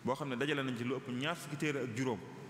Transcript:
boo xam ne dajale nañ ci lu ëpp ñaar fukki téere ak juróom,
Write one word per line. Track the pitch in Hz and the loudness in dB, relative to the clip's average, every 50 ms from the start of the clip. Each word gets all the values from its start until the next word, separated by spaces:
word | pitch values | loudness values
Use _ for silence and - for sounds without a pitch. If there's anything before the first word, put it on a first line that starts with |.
| 127 | 0
boo | 120 131 | 0 0
xam | 147 151 139 | 0 0 -2
ne | 123 | 2
dajale | 117 139 147 147 143 | 2 2 2 4 2
nañ | 135 131 127 113 | 2 0 0 0
ci | 120 | 0
lu | 120 135 | 0 0
ëpp | 131 - - | -2 -2 -2
ñaar | 123 123 135 156 170 | -2 0 0 0 0
fukki | 160 - 147 151 | -2 -4 -6 -2
téere | 143 160 151 139 139 | 0 0 2 2 2
ak | 123 123 107 | 0 0 0
juróom, | 117 135 127 113 90 - - - - - | 2 2 2 2 0 -2 -10 -10 -12 -12